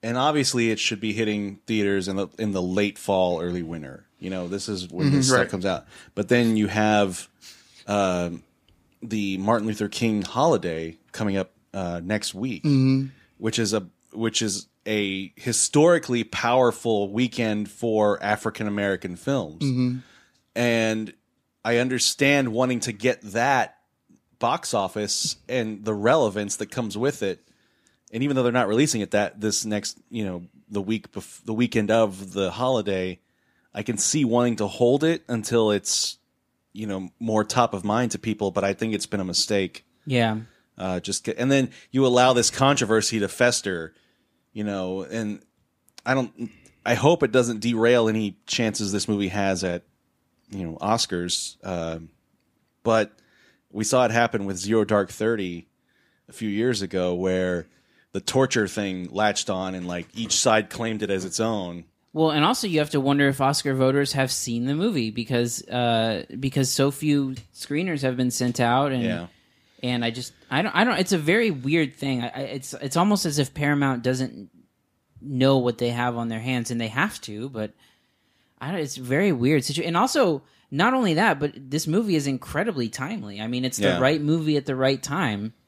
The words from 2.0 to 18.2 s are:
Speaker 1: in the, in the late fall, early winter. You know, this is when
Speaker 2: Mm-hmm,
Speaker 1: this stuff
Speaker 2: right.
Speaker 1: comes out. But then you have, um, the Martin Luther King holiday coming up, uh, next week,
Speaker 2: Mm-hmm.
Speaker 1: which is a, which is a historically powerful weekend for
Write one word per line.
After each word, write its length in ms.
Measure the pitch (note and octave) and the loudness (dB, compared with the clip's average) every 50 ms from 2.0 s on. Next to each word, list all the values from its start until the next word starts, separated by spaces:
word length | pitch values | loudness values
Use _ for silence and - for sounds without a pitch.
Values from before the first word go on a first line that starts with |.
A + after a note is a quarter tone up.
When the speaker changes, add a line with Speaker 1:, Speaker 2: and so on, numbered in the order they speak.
| F#2 F#2 | -2 -2
Speaker 1:
in 80 | G2 F#2+ | -4 -4
the, 100 | G2+ - _ - | -4 -6 _ -6
in 140 | A2 G#2+ | -4 -2
the 100 | G2 F#2+ | -2 -2
late 360 | F2+ F2+ F#2 G2+ G#2 G#2 G2 - | -2 -2 0 0 0 0 -2 -6
fall, 420 | - - G2+ F#2 F#2 F2+ F2 D#2+ | -2 0 2 4 4 2 2 0
early 220 | E2 F2 F2+ F2+ E2+ | -2 -4 -4 -6 -6
winter. 420 | D#2+ E2 E2 D2+ C2 C2 - - _ _ _ | -8 -10 -10 -12 -14 -16 -18 -20 _ _ _
You 100 | - F#2 | -10 -8
know, 180 | F#2+ F#2 F2+ F2 | -6 -6 -6 -6
this 180 | F#2 G2+ - - | -6 -6 -6 -6
is 220 | G#2 F#2 F2+ F2+ | -6 -8 -8 -10
when 180 | - - D#3+ C#3+ | -6 0 0 2
Speaker 2:
Mm-hmm, 80 | C#3 | 4
Speaker 1:
this 120 | C#3+ C3 C3 | 4 4 4
stuff 120 | C3 B2 | 4 4
Speaker 2:
right. 100 | B2 A#2+ | 4 2
Speaker 1:
comes 160 | - F#2+ F2+ | -2 -4 -2
out. 200 | G2 F2+ D2+ - - - - - - _ | -2 -2 -2 -6 -12 -20 -20 -20 -14 _
But 140 | - G#2 F2+ | -6 0 2
then 300 | B2 B2 A#2+ A2+ A2+ G#2+ | 4 4 4 4 2 2
you 100 | G#2+ G2+ | 2 0
have, 640 | G2+ G#2+ G#2+ G#2+ G#2+ G#2 G#2 F#2+ F2+ - - - _ _ - - - - - _ _ - - - | 2 2 2 4 4 4 4 2 -2 -8 -12 -16 _ _ -20 -20 -20 -20 -20 _ _ -20 -8 -2
um, 560 | G#2 G2+ G2 F#2 F2+ F2 F2 F2 E2+ - - _ _ _ _ _ _ _ _ _ _ _ | 0 0 2 2 0 0 -2 -4 -6 -10 -16 _ _ _ _ _ _ _ _ _ _ _
the 360 | - A#2 A2 A2 G2+ G2 F#2+ F#2 | -10 -6 -4 -4 -2 -2 -4 -2
Martin 280 | F#2+ G#2 A#2 A#2 G#2 | 0 0 0 0 0
Luther 220 | A2 A2 G#2 A2 G#2 | -2 -4 -2 -4 -4
King 360 | - - A#2+ A2+ A2 G#2+ G2 | -2 -2 0 0 0 0 -2
holiday 720 | - - A#2 C#3 E3+ D#3 G#2 F2 F2+ E2 D#2+ E2 E2 E2 _ _ _ - | -4 -2 0 2 2 2 2 0 -4 -6 -4 -6 -8 -10 _ _ _ -8
coming 240 | - A2 G#2 G2 G2 | -4 -4 -2 0 -2
up, 140 | F#2 - _ _ _ _ - | -4 -4 _ _ _ _ -10
uh, 280 | G2 F#2 F2 F2 F2 E2+ | -8 -6 -6 -6 -6 -4
next 300 | F2+ G#2 G#2+ - - - | -4 -4 -4 -4 -6 -8
week, 280 | F#2 G#2+ C3 A2+ E2 - | -8 -8 -8 -8 -4 0
Speaker 2:
Mm-hmm. 440 | D3+ C#3+ C3+ C3 C3 C3 C3+ C3+ C3+ - _ _ _ _ _ | 2 4 4 4 4 4 2 0 -4 -10 _ _ _ _ _
Speaker 1:
which 200 | E2+ A2 A2+ - | -6 -4 -2 0
is 140 | A2+ G2+ G#2 | -2 0 0
a, 140 | G#2+ F#2+ E2+ _ _ _ _ | -2 -2 -4 _ _ _ _
which 300 | - G#2 A2+ A2+ A2 - | -8 -4 -4 -2 -2 -2
is 260 | A#2 G#2+ F#2 E2+ - _ _ _ _ | -2 -2 -4 -6 -10 _ _ _ _
a 460 | G#2 A2 G#2+ G#2 G2 F#2+ F#2+ F#2+ - _ - | -4 -2 0 0 -2 -4 -6 -8 -10 _ -10
historically 880 | - C3 A#2 - - - - D3 D3+ E3+ F3 - - - B2+ A#2+ A2+ | -8 -4 -2 0 -2 2 4 6 6 8 6 4 2 0 -2 -2 -2
powerful 840 | - - - - A#2 A#2+ C3 B2+ A#2+ G#2+ - - A#2 A2+ G#2 G2+ G2 | -2 -4 -4 0 2 4 4 4 4 2 0 -2 0 0 0 0 -2
weekend 580 | G2+ A2+ B2+ B2 - - A#2+ A2 G#2+ G#2 G#2 G2+ | 0 -2 -2 -2 0 -2 -2 0 0 -2 -4 -6
for 520 | - - - A#2 A2 G#2+ G#2+ G#2 G#2 - | -8 -4 -2 0 2 4 4 4 2 2